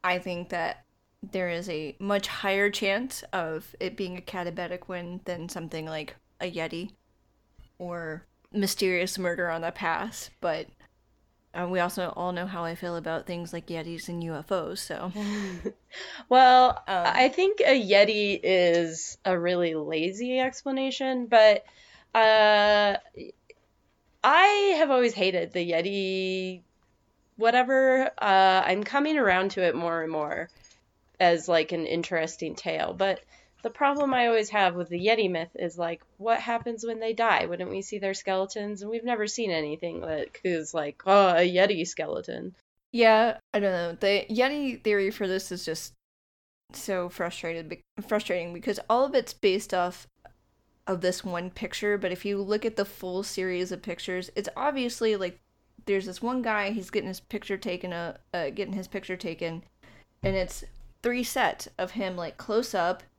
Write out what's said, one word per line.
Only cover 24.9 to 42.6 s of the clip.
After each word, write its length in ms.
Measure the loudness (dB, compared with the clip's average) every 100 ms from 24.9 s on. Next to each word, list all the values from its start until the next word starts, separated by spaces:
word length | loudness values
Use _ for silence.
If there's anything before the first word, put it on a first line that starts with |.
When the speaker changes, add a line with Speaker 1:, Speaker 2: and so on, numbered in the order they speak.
Speaker 2:
always 240 | 4 2
hated 380 | 2 0 0 -2
the 180 | -4 0
Yeti 920 | 0 0 -2 -2 -2 -2 -4 -6 -8 _ _ _ _ _ _ _ 0
whatever. 760 | 4 4 4 6 6 6 2 0
Uh, 420 | 4 6 8 6 4
I'm 160 | 0
coming 340 | 0 0 2 2
around 360 | 4 4 2
to 100 | 0
it 140 | 0 2
more 260 | -2 -2
and 80 | -4
more 380 | -4 -4 -6 -8 _ _ _ _ _ _ _
as, 280 | 4 4 4
like, 220 | 2 2
an 160 | -2 -2
interesting 720 | -2 -2 -2 -4 -6 -10 -8
tale, 360 | -6 -4 -4
but 280 | -2 -2 -2 _ _ _ _
the 80 | -10
problem 440 | 0 0 2 0
I 140 | 2 4
always 220 | 2 2
have 240 | 2 2
with 140 | 0 -6
the 160 | -2
Yeti 260 | 2 2 2
myth 200 | 0 -6
is, 240 | -6 -8 -4
like, 240 | -6 -6 _ _
what 240 | 0 0
happens 440 | 0 -4 -4 -8 -8
when 140 | -6
they 120 | -6
die? 340 | 0 2 2 0
Wouldn't 240 | -4 -6
we 120 | -6
see 160 | -8 -6
their 160 | -4
skeletons? 680 | -4 -2 -2 -2 -6 -8 -8
And 80 | -8
we've 140 | -6
never 220 | -4 -2 -2
seen 240 | -4 -2
anything 500 | -2 -2 -6 -6 -6
that 260 | -6 -6 -6 -6
is 300 | -2 -2 -2
like, 280 | -4 -6 -6 4
"Oh, 240 | 6 8
a 180 | 6 4
Yeti 380 | 4 4 2 -4
skeleton." 680 | -6 -6 -6 -6 -10 -10 -16